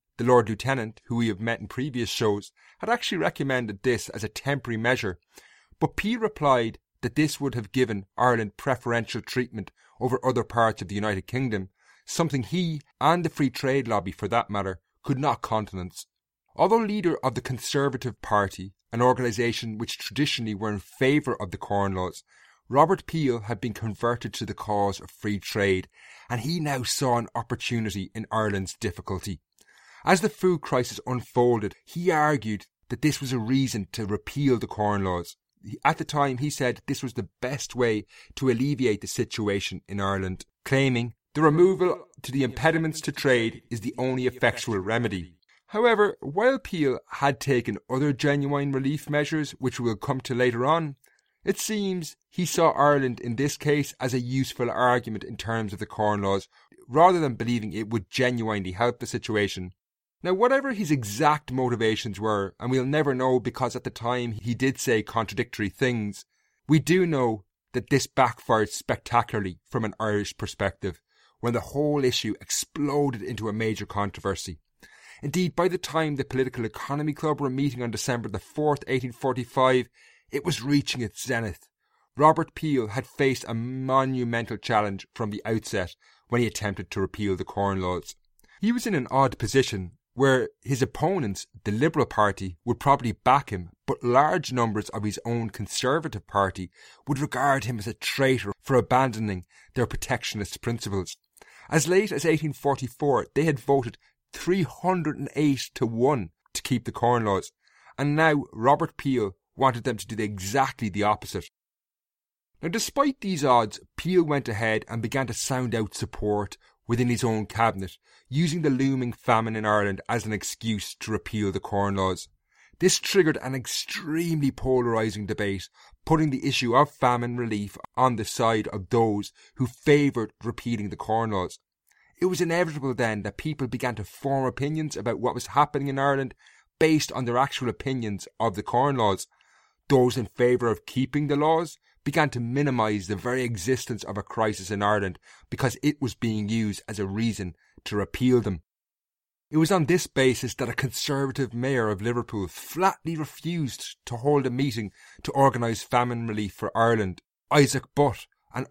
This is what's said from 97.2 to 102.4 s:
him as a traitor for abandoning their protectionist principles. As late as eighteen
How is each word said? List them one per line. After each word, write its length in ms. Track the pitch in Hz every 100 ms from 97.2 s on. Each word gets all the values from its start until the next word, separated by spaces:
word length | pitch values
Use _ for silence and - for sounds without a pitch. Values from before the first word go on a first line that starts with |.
| 143 143 139 135
him 160 | 110 117
as 80 | 107
a 80 | 107
traitor 580 | - - 135 127 101 -
for 140 | - 127
abandoning 680 | 92 127 131 110 107 92 - _ _
their 140 | - 117
protectionist 720 | - - 123 - 107 98 -
principles. 560 | - 117 104 98 90 - _ _ - - -
As 200 | 156 156
late 240 | 185 214
as 140 | - 165
eighteen 280 | 160